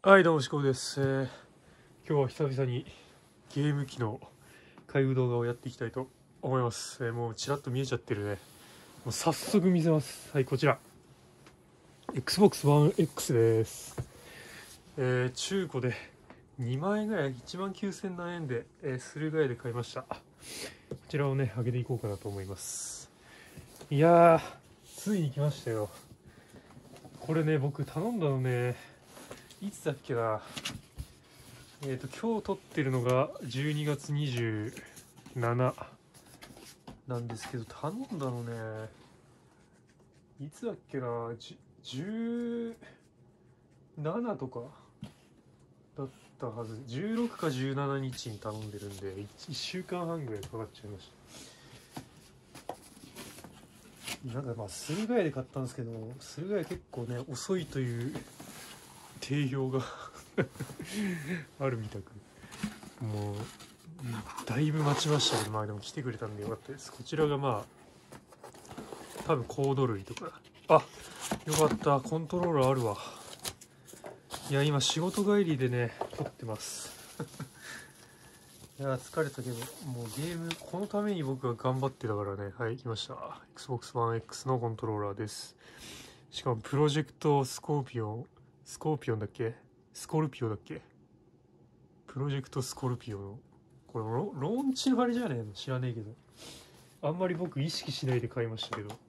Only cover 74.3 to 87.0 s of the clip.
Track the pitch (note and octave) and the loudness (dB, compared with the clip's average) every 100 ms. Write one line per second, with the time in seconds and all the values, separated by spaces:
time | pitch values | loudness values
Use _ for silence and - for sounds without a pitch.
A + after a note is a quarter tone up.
74.3 | - - C#3 D3 C#3+ - D#3+ F3+ G3 G3+ | -10 0 2 4 4 2 2 0 2 4
75.3 | G#3 F3 C#3+ B2+ B2 A#2+ - - - - | 6 4 2 2 2 0 -2 -8 -4 -6
76.3 | - A2+ G#2+ - - - - - - - | -6 -8 -6 -8 -10 -12 -14 -18 -12 -12
77.3 | - - - - - - - - - - | -10 -16 -14 -14 -14 -16 -20 -20 -20 -20
78.3 | - - - - - C#3 C3 - - D3 | -20 -20 -20 -20 -6 -2 -2 -2 -2 -2
79.3 | - B2+ A#2 A#2+ - D3+ B2 A2+ A2 D#3+ | -2 -6 -6 -8 -10 -8 -6 -6 -4 -4
80.3 | E3+ E3 E3 - F3 G3+ G#3 G#3 F#3+ C3+ | -4 -6 -6 -6 -6 -2 -2 0 -2 -2
81.3 | C3+ C3 A#2 C3 B2+ C3 - A2 G#2 G2+ | -2 -4 -2 0 0 -2 -4 -4 -2 -4
82.3 | G2 G2+ F#2 A2+ B2+ B2 A2 - - - | -4 -8 -4 -4 -4 -6 -6 -6 -10 -12
83.3 | - - - - B2 - B2 A#2 A2+ - | -14 -18 -16 -6 -6 -2 0 2 0 -4
84.3 | - C3 B2+ A#2 A2 A2+ G#2 G2+ G2+ G#2+ | -8 0 0 0 -2 -2 -2 -2 -2 -6
85.3 | - - - - - - - - - - | -6 -14 -18 -20 -18 -16 -16 -18 -20 -12
86.3 | - C3 A2+ - C#3 D3+ C#3+ | -4 -2 -2 0 4 4 4